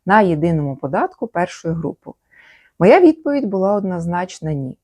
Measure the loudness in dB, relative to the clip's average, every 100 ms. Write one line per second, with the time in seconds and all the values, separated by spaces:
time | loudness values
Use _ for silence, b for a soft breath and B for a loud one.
0 | 0 2 4 2 0 0 -2 -6 -6 -4
1 | -4 -6 -8 -6 -6 -6 -8 -6 -8 -10
2 | -16 -20 b b b b b 2 4 6
3 | 6 2 -2 -4 -2 -2 -2 -2 -4 -6
4 | -4 -6 -6 -8 -8 -6 -8 -12